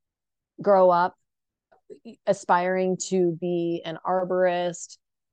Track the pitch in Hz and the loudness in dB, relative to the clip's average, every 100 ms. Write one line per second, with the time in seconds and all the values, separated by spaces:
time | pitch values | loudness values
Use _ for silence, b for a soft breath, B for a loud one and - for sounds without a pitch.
0 | _ _ _ _ _ - 180 196 185 175 | _ _ _ _ _ -4 2 6 6 4
1 | 185 - _ _ _ _ _ _ - - | 0 -4 _ _ _ _ _ _ -20 -20
2 | 233 - - 185 - 175 180 185 185 185 | -20 -6 -4 -2 0 0 2 0 0 -2
3 | - 190 175 165 175 175 170 170 165 160 | -2 0 0 -2 -4 -2 -2 -4 -8 -8
4 | - 185 180 185 180 175 175 170 - - | -4 -4 -2 0 0 0 -4 -6 -14 -20
5 | _ _ _ | _ _ _